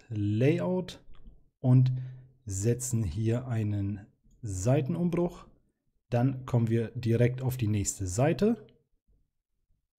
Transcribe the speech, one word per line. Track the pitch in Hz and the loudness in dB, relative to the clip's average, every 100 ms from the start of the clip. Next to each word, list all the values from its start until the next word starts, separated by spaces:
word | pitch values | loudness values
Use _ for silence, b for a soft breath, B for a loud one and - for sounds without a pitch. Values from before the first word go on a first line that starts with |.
| - | -8
Layout | 107 104 107 131 175 175 185 180 - - - - - _ _ | -2 0 2 4 2 0 -2 -4 -12 -18 -18 -18 -20 _ _
und | 123 127 131 B B B B _ - | 4 6 6 B B B B _ -10
setzen | 95 110 123 - 113 | -2 0 0 -2 -2
hier | 104 85 110 117 127 | -2 -2 -2 -2 -2
einen | 110 104 101 98 104 - _ _ _ | -4 -2 -2 -4 -6 -10 _ _ _
Seitenumbruch. | 110 95 104 143 127 170 175 170 175 - - _ _ _ _ _ _ | -10 -4 0 2 0 -2 0 0 -2 -6 -18 _ _ _ _ _ _
Dann | 120 127 131 - | 0 0 -2 -2
kommen | 123 113 | 2 2
wir | 113 110 | 2 -2
direkt | 120 104 113 123 127 | -4 0 4 2 2
auf | 131 - | -4 -2
die | 107 | 0
nächste | 107 95 - 92 | 0 -2 -4 -4
Seite. | 92 143 170 208 233 - _ _ _ _ _ _ _ _ _ _ _ _ _ | 0 0 2 0 0 -6 _ _ _ _ _ _ _ _ _ _ _ _ _